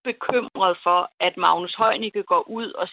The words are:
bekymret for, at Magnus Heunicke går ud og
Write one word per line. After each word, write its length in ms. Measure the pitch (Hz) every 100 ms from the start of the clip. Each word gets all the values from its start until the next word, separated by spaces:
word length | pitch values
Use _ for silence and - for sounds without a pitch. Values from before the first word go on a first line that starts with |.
bekymret 720 | 254 233 - 247 - 277 185 175
for, 280 | 175 180 - -
at 160 | 180 185
Magnus 380 | 170 165 180 -
Heunicke 440 | 220 214 220 208
går 260 | 190 175 -
ud 220 | 226 226
og 160 | - -